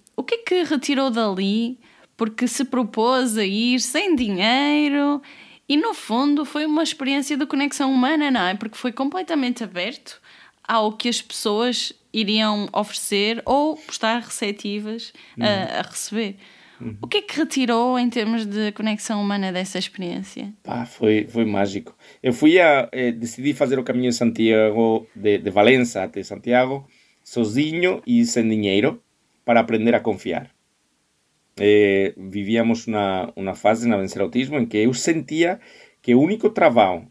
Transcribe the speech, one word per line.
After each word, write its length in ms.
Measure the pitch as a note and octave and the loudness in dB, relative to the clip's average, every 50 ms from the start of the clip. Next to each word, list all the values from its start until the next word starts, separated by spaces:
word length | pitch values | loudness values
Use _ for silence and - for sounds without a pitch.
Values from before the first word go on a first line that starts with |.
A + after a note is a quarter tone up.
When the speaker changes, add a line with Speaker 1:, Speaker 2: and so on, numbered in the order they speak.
| _ - - | _ -16 -10
Speaker 1:
o 60 | - C4 | -8 -4
que 140 | - A#4 | -4 -4
é 20 | A#4 | -4
que 240 | - - F#4 F4+ E4+ | -2 -2 0 0 0
retirou 480 | - D4+ C4 C#4 - C#4 C4 C4+ C4+ | 0 -2 -2 -2 -2 0 0 0 0
dali? 680 | A3 A#3 A3+ G#3 F#3+ F#3 G3 G3 G#3 A3 A#3 A#3 B3+ - _ - _ _ _ _ _ | 0 0 0 0 0 0 0 0 0 0 -2 -4 -6 -10 _ -20 _ _ _ _ _
Porque 300 | - A3+ A3 A3 - B3 A#3+ | -4 -4 -4 -2 -2 -2 -2
se 160 | - - C4+ | -2 -2 -4
propôs 720 | C4 - B3+ B3 G3+ - A3 A3 A#3+ C4 B3+ C4 A#3+ G#3+ | -2 -2 -2 -2 -2 -2 0 2 2 2 2 2 0 0
a 80 | A3 G#3 | 0 -2
ir 360 | F#3+ G3 G#3+ A#3 B3 B3 B3+ | 0 0 0 0 0 0 0
sem 340 | - - - D4+ G#4 F#4+ E4 | -2 -2 -2 -2 0 0 0
dinheiro 1040 | A#3+ B3+ G3+ G3 F3 G3 A3 B3 C4+ C#4+ D4 D4 D4 D4+ C#4+ C#4 C#4+ C#4+ C#4+ C#4+ C#4 C#4+ - - - - - - _ _ - | 0 0 -2 -2 0 2 2 2 2 2 2 2 2 2 2 2 2 2 0 0 -2 -4 -12 -20 -20 -20 -20 -20 _ _ -2
e, 80 | C#4 | 0
no 180 | D4 A4 A4+ G#4 | 0 0 0 -4
fundo, 500 | - - - G#3+ A#3+ C#4 D4 D4 C#4+ D4 | -6 -6 -4 -2 0 2 2 2 0 0
foi 200 | - - D4 D4+ | -2 -4 -4 -2
uma 160 | D#4 D4+ D#4+ E4 | 0 0 0 0
experiência 540 | - - - C4+ C4 C#4 C#4+ C4+ C#4 D4 | -2 -4 -4 -2 -2 -2 -2 -2 -2 -2
de 100 | C4 D4+ | -2 -2
conexão 460 | - - C4+ C#4+ C#4 - - C#4 C4+ C4+ | -2 -2 -2 -2 -2 -2 -2 0 2 2
humana, 380 | B3+ B3+ C4+ D#4+ D4+ D4 C#4 | 2 2 2 2 2 2 2
não 100 | C4 A3+ F3+ | 2 2 2
é? 80 | F3+ F#3+ | 0 0
Porque 220 | G3+ A3 G#3+ - - | -2 -6 -8 -10 -6
foi 120 | - B3 A#3+ | -6 -6 -4
completamente 720 | - C4+ C#4 E4 F#4 F4+ - E4 D4 B3+ B3 B3 - A3+ | -2 -4 -4 -4 -6 -6 -2 -2 -2 0 -2 -2 -4 -8
aberto 580 | F#3 F3+ F3 F3+ A3 D4 - - - - - _ - - - - - _ _ - | -8 -6 -6 -6 -6 -8 -12 -18 -20 -20 -20 _ -20 -20 -20 -20 -20 _ _ -6
ao 260 | - A3+ A3+ G#3+ G#3+ G#3+ | -2 0 2 2 0 -2
que 160 | G#3+ - A#3+ | -2 -4 -2
as 140 | A#3 - - | -2 -4 -6
pessoas 720 | - - - - A3 G#3 G#3+ A#3+ B3 A#3 - - - - _ _ _ - | -8 -10 -6 -2 -2 0 0 0 0 -2 -2 -6 -8 -10 _ _ _ -4
iriam 560 | A3 A3 F#3+ G#3+ G#3+ A3 G#3+ G#3+ G#3 G3+ - - | -2 0 2 2 2 2 2 0 -2 -4 -2 -2
oferecer 720 | G3+ G#3 G#3+ - - - - G#3 G3 G#3 G#3+ A#3 A3+ - | -4 -4 -4 -6 -8 -4 -2 0 0 0 0 -2 -4 -2
ou 340 | - B3+ C#4+ D4 D#4 D4+ D#4 - - | 0 2 2 2 0 -2 -4 -10 -14
estar 320 | - - - A3 A3+ A#3+ | -10 -4 -2 -2 -2 -2
receptivas 920 | A3 - - - A#3 G3+ G#3 G#3 - G3+ G3+ G#3 G#3 G#3+ A3 A3+ - - _ - - - - - | -4 -8 -8 -6 -4 -6 -6 -6 -6 -6 -6 -6 -6 -8 -10 -12 -12 -16 _ -20 -20 -18 -8 -2
a, 60 | A#3 | 0
Speaker 2:
Uhum. 340 | G#3 G3+ F#3+ F#3 - - - | 0 0 0 -2 -4 -4 -6
Speaker 1:
a 40 | - | -6
receber. 540 | - - - - - G3+ A3 A3 G3 G3 - - - - - - - _ - | -6 -8 -8 -8 -6 -4 -4 -4 -4 -6 -10 -18 -20 -20 -20 -20 -20 _ -12
Speaker 2:
Uhum. 160 | B2 A2+ G#2+ G2+ - | -12 -12 -10 -10 -8
Speaker 1:
O 40 | A#3 | -4
que 100 | - G#4 | -4 -4
é 40 | - | -4
que 140 | - - C#4+ | -4 -2 -2
retirou 600 | D#4+ - - C4+ B3+ A#3 A#3 A3+ A#3+ B3+ B3+ B3 | -2 -2 0 -2 0 2 2 2 2 2 2 2
em 100 | B3 A#3+ | 0 0
termos 340 | A#3 A#3+ G#3+ A3 A#3 A3+ A3 | 0 0 -2 0 0 -2 -2
de 260 | G3+ G3+ G#3+ G#3+ G#3 G#3 | -4 -4 -2 -2 -2 -4
conexão 480 | - G#3+ A3 G#3+ G#3+ - - A3 G#3 G3+ | -2 -2 -2 -2 -4 -4 -4 -4 -2 -2
humana 300 | G3+ G3+ G3+ G3 F#3+ F3+ | -2 -2 -2 -2 -2 -2
dessa 260 | F3+ F#3+ F#3+ - F#3 | -4 -6 -4 -6 -6
experiência? 760 | F#3 - - - F#3 F3 F3 F#3+ G3 - - - - G3+ G#3+ _ - | -8 -8 -8 -8 -8 -8 -6 -8 -10 -10 -12 -14 -14 -14 -14 _ -10
Speaker 2:
Pá, 220 | - - A#2+ A#2+ | -8 -8 -6 -8
foi, 400 | - - - A#2+ G#2+ G#2+ G#2+ G#2 - | -10 -10 -2 0 0 2 2 0 -4
foi 160 | - A#2 A2+ | -2 -2 -2
mágico. 520 | G#2+ G2+ G2 G2+ G2+ F#2+ G2+ - - - _ - - - - - | 0 0 -2 -2 -2 -4 -8 -12 -12 -20 _ -20 -20 -16 -4 -2
Eu 100 | B2+ A#2+ | -2 0
fui 260 | - D#3 D3+ E3+ F#3 | 4 4 6 6 8
a, 280 | F3 D#3 C#3+ C3+ A#2+ - - | 6 6 6 4 2 -2 -4
eh, 200 | C3 B2+ A#2+ A#2 | -2 -2 -2 -2
decidi 400 | A2+ A#2 A2+ - - C3 D3 C#3+ | -4 -8 -10 -8 -6 -4 -4 0
fazer 240 | - D3 B2 C3+ C3 | 0 0 0 0 -2
o 60 | A#2+ | -2
caminho 260 | B2 A#2+ B2 B2+ B2 | -2 -2 0 0 0
de 60 | A#2 | 0
Santiago 920 | - B2 A#2 G#2 A2 A2+ A2 A2 A2 A2 G#2+ G#2 A#2 A2+ A2+ A2 A2 A2+ - - | 2 0 0 2 2 2 4 6 6 4 4 4 2 2 4 2 0 -2 -6 -12
de, 240 | G2+ G2 G#2 G2+ F#2 | -2 0 2 2 2
de 120 | - G2+ | 0 0
Valença 520 | F#2 G#2 G#2 A#2+ C3 B2+ B2 A#2 - G2+ F#2 | 2 6 6 6 6 6 4 0 -2 -6 -6
até 180 | F2 - G2 F#2+ | -6 -6 -10 -10
Santiago, 640 | - G2+ G2 - A#2+ A#2+ B2 B2+ C3 C#3 C#3 C3+ _ _ _ _ _ _ _ _ | -10 -12 -10 -4 0 2 2 2 2 -2 -8 -8 _ _ _ _ _ _ _ _
sozinho 800 | - - B2 A2+ G#2 G#2 C3+ D3+ D#3 D#3+ E3+ F3 F3+ F#3 - - | -10 -4 -2 -2 0 0 0 -2 0 -2 0 0 0 -2 -2 -2
e 180 | A#2+ A#2+ A#2 A#2 | 0 2 2 4
sem 240 | A#2 - A#2+ A2+ A2 | 2 2 0 0 0
dinheiro, 540 | A2 G#2+ G#2 G2 F#2+ G2+ A2 D3 A#3 - _ _ _ _ _ _ _ _ - | 0 0 0 2 2 2 2 2 -2 -4 _ _ _ _ _ _ _ _ -2
para 160 | - A#2 A#2 | 2 2 2
aprender 340 | A2+ A#2 A2+ G#2+ A2 A#2 A#2 | 2 2 0 0 2 2 2
a 60 | G#2+ | 2
confiar. 500 | - A#2 G2+ - - F#2 E2 - - - _ _ _ _ _ _ _ _ _ _ _ _ _ _ _ _ _ _ _ _ _ - | 2 -2 -4 -4 -4 -6 -6 -6 -6 -10 _ _ _ _ _ _ _ _ _ _ _ _ _ _ _ _ _ _ _ _ _ 0
Eh, 540 | G2+ G#2 G#2 G#2 G#2 G2+ G2 G2 G2 F#2+ - | 4 6 6 6 6 6 4 2 2 0 -2
vivíamos 720 | E2 F#2+ F#2+ F#2 G#2 G2+ G2 A2+ A#2 A2+ A#2 A2+ A2+ - | -8 -14 -10 -8 -8 -4 -2 0 2 2 2 0 0 -2
uma, 460 | A#2 G#2+ G#2 G2+ G2 F#2+ F#2 F2+ - - | -4 -2 0 0 0 0 -2 -4 -6 -8
uma 200 | G2 F#2+ F#2+ F#2+ | -8 -6 -6 -6
fase 340 | - - G#2 A2 A#2 A#2 A#2 | 0 2 2 2 2 2 2
na 80 | G#2+ | 2
Vencer 260 | G2 F#2+ F#2 - F#2+ G2 | 2 0 -4 -2 -4 -4
Autismo 360 | E2+ - A#2+ C3+ C#3 D3+ C#3 | -2 0 -2 -2 0 -2 -2
em 80 | A2+ | -2
que 100 | A#2 - | 0 0
eu 180 | G#2 G#2+ B2 B2 | 2 2 2 2
sentia 640 | - - F3 E3 D#3+ C#3 - D3+ D#3+ E3+ E3+ G3 - - - - - - - _ _ | 0 0 0 0 0 -2 -4 0 0 0 0 0 -4 -8 -20 -20 -20 -20 -20 _ _
que 140 | - B2 A#2+ | 2 4 6
o 60 | B2+ | 6
único 280 | D3 F3 G#3+ G#3+ - - | 6 4 2 2 0 0
travão 600 | - - F3 D#3 A#2+ A#2 G#2 F#2+ F2+ E2 - - | 2 6 4 6 6 6 4 4 2 -2 -6 -14